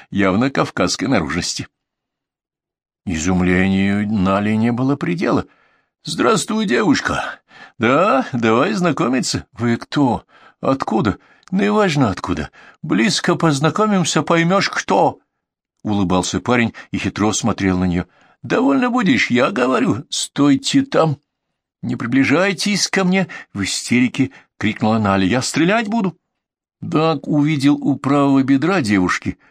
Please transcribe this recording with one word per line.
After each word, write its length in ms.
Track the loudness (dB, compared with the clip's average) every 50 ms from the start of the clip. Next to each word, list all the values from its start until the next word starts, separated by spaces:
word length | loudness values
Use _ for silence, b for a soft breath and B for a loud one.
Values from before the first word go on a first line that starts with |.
| B B
явно 400 | -2 0 2 2 2 2 0 0
кавказской 540 | 0 -2 -2 -2 0 -2 0 0 0 -2 -2
наружности. 640 | 0 0 0 0 -2 -4 -6 -6 -6 -6 -8 -10 -12 _ _ _ _ _ _ _ _ _ _ _ _ _ _ _ _ _ _ _ _ _ _ _ _ _ _ -8
Изумлению 1040 | -6 -6 -4 -2 0 0 2 2 2 2 2 2 2 2 2 2 0 0 -2 -2 -2
Нали 480 | -2 0 0 0 0 0 0 0 0
не 160 | 0 0 0
было 240 | 0 0 0 -2 -2
предела. 500 | -2 -2 -4 -4 -2 -2 0 0 -2 -2 b b b b b b b b b b _ -12
«Здравствуй, 600 | -10 -6 -2 0 0 0 0 -2 -2 -4 -4 -2
девушка! 760 | 0 0 0 2 0 0 0 -2 -4 -4 -6 -6 -8 -12 -16 _ B B B B B B B
Да, 500 | 0 2 2 4 2 2 2 0 0 -2 -4
давай 400 | -2 2 2 4 4 2 2 0
знакомиться. 760 | 0 0 0 0 0 0 0 0 -2 -2 -2 -4 -6 -8 _ _
Вы 240 | -4 -2 -2 -2 -2
кто? 480 | -4 -6 0 0 2 2 0 -2 -6 b b b b b b b
Откуда? 560 | -2 -2 0 0 -2 -2 0 0 0 0 0 -2 b b b b b b
Неважно 580 | -2 0 0 2 2 2 2 2 2 2 2 0
откуда. 420 | 0 -4 -4 -4 -4 -4 -4 -10 B B B B B B
Близко 540 | -6 -2 0 2 2 2 0 -2 0 0 0
познакомимся, 840 | 2 2 0 0 2 0 -2 0 0 0 2 2 0 0 0 0 -2
поймёшь, 480 | 0 2 2 2 2 2 2 2 0 -2
кто!» 500 | -4 -6 -4 0 2 2 2 2 0 -4 _ _ _ _ _ _ _ _ _ _ _ _ -6
Улыбался 560 | -2 0 0 0 2 2 0 0 0 -2 -4
парень 340 | -2 0 0 2 2 0 B B B B
и 60 | -8 -4
хитро 340 | -4 -4 -2 0 0 0
смотрел 460 | 0 0 -2 -2 -2 0 0 0 0 0
на 60 | 0
неё. 200 | 0 0 -2 -4 b b b b b b b -8
«Довольно 460 | -4 -2 0 2 2 2 0 0 0
будешь, 420 | -2 0 0 0 2 0 0 0
я 180 | 2 2 2 0
говорю. 540 | 0 0 0 0 0 0 0 0 -2 -2 -4 -8
Стойте 720 | -8 -8 -8 -8 -2 0 2 4 4 2 0 0 0 0 0
там!» 340 | 2 0 0 2 2 0 -4 _ _ _ _ _ _ _ _ _ _ _ _
«Не 140 | -6 -6 -6
приближайтесь 920 | -4 -4 0 2 2 2 2 2 2 2 0 -2 -2 -2 -2 -2 -2 -2 -2
ко 160 | 0 0 0
мне!» — 240 | 2 2 0 0 B B B B B -8
в 100 | -6 -6
истерике 680 | -4 -6 -6 -4 0 0 2 2 0 0 -2 -2 -2 B B B B _ -6
крикнула 420 | -4 -4 -4 0 0 0 2 2
Наля. 260 | 2 2 2 2 2
«Я 160 | 2 0 0
стрелять 460 | -2 -2 -2 0 0 2 2 0 -2 -2
буду!» 300 | -4 -2 -2 -2 -4 _ _ _ _ _ _ _ _ _ _ _ _ -16
Даг 460 | -10 -4 -2 0 0 0 -2 -2 -4 -2
увидел 480 | 0 0 2 2 0 2 2 2 2
у 200 | 2 0 -2 -2 -2
правого 460 | 0 0 2 2 4 4 4 2 4
бедра 380 | 2 2 2 2 0 0 0
девушки, 560 | 0 2 2 2 2 2 -2 -4 -4 -6 -8 b b b